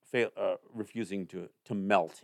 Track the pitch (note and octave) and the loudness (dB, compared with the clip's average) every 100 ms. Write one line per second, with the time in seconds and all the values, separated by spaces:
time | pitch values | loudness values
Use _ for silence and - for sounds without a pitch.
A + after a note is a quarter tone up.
0 | _ B2 A2 - G2 F2+ - A2+ G2+ A#2 | _ 0 0 2 0 -2 -6 -8 -6 -6
1 | F#2 G2 F2 F#2 F2+ _ - G#2 G2 G2 | -4 -4 -6 -8 -12 _ -6 -2 4 4
2 | D#2+ - | 4 -4